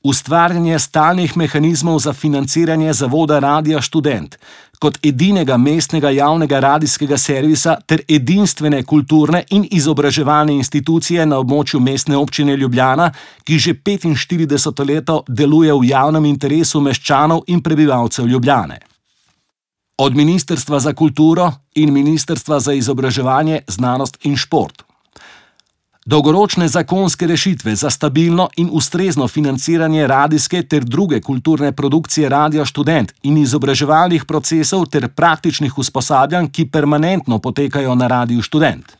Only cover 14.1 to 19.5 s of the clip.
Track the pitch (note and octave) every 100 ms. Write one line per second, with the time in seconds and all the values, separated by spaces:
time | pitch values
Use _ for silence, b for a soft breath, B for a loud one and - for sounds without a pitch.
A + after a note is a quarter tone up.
14.1 | C#3+ - F3 D#3+ C#3+ D#3 C#3 C#3 D3+ D3
15.1 | D#3 - A#2+ C#3+ D#3 D#3 C#3+ B2 C3+ C#3+
16.1 | D#3 D3 C#3 C#3 D3+ D#3+ D#3 C#3 C3+ -
17.1 | C#3 D3+ E3 - F3 E3+ D3+ D3+ B2+ A#2
18.1 | - A#2+ C3 B2+ C3 E2 B1 _ _ _
19.1 | _ _ _ _